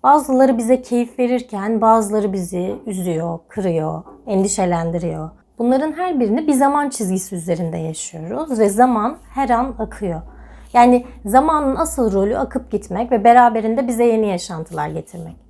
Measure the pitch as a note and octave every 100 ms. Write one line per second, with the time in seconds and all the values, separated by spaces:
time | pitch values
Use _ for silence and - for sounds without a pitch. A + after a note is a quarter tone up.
0 | C4+ D4 B3+ B3+ C4 A#3+ A3+ B3+ B3+ A#3+
1 | A#3+ - A#3+ B3 B3 G3+ G3+ A3+ A3 A3+
2 | G3+ G#3+ G3+ F#3+ E3+ F3+ F#3 G3+ - F#3
3 | F3+ D#3+ E3+ E3 _ - F#3+ E3 D#3 D#3+
4 | - - - G3 G3 - F#3 E3+ E3 E3+
5 | E3+ D#3+ D#3+ - _ - A#3 C4 D#4 D4+
6 | F4+ D4+ A3+ A#3+ D4+ C4+ C#4 D4 C#4+ -
7 | G3 F#3 - F3+ E3 E3 E3 E3 D#3+ D#3
8 | - E3 E3 - D#4+ A#3 G3+ G3+ B3+ A3+
9 | A3 D#4+ - - C4+ A#3 C4+ A#3 A3+ -
10 | F#3+ D#3+ - - - - - B3 B3 B3
11 | B3 - G3+ A#3+ D#4 D4+ C#4 C4+ D#4 -
12 | A3+ G3 G3+ - A3+ B3+ - G3+ - F#3
13 | A#3+ A#3 A3 A#3+ A#3+ A3 A3 A#3 B3 A3+
14 | A#3+ A3+ G#3 F3 - E3 D#3+ E3 D3+ D#3+
15 | D#3 F3 E3 D#3+